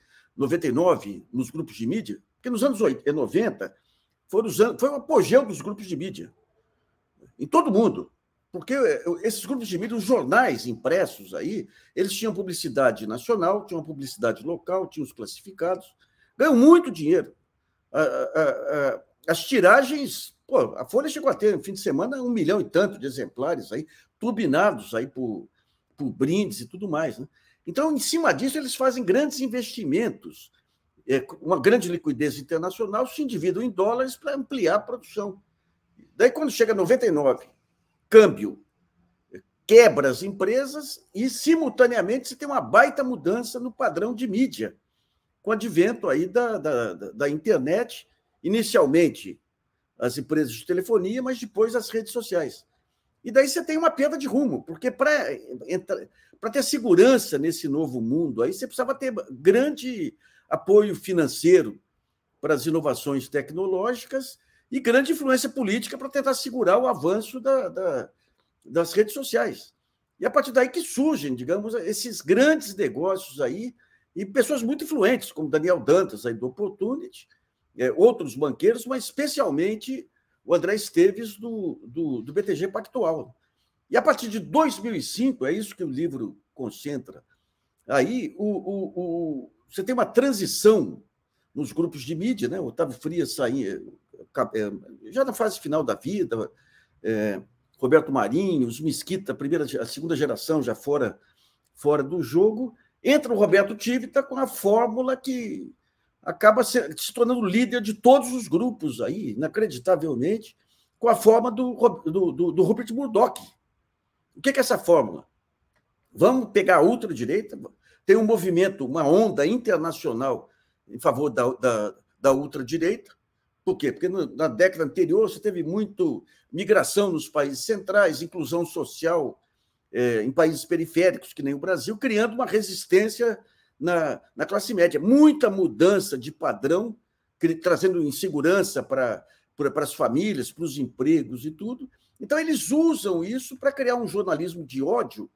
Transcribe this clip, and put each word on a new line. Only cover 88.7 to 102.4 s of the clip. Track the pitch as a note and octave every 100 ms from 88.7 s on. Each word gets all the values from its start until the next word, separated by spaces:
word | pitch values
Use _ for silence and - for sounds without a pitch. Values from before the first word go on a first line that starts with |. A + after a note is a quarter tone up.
| G3 F#3 F3+
o, | F3+ E3+ D#3+ C#3 - _ _
você | -
tem | G3
uma | B3 G#3+
transição | A#3 C#4 G#3 F3+ - G#3 G#3+ B2 - _ _ _ _ _
nos | C#3 C#3+
grupos | - E3 C#3+
de | B2 E3
mídia, | A3 B3+ -
né? | F#3
Otávio | C3+ - C#3+ A#2
Frias | D3+ E3+ C3+ -
saía, | A#2+ C3+ G2 F#2 - - _ - - C#3 A2+
é, | A2 G#2 G2 - - G#2+
já | A#3+ C4
na |
fase | A3 G#3+ -
final | D3 D3+
da | B2+
vida, | G2 D#3+ G3+ E3+ A2+ - - _ _ _ _
é, | G2+ G#2+ G#2+ G2 - _ _ _
Roberto | B2+ D#3 D3+
Marinho, | C3 G#2 C#3+ G3 D#3 A#2
os | A#2+
Mesquita, | D#3 - - F#3+ -
a | -
primeira, | C#3 E3 C#3
a | - A2+
segunda | C#3 D#3+ D3
geração | D3 G#2+ - D#3
já | B2
fora, | A2 - A#2 A2 - _ _ _ _ _
fora | _ D3 D3
do | C3+ F3
jogo, | A#2 D#3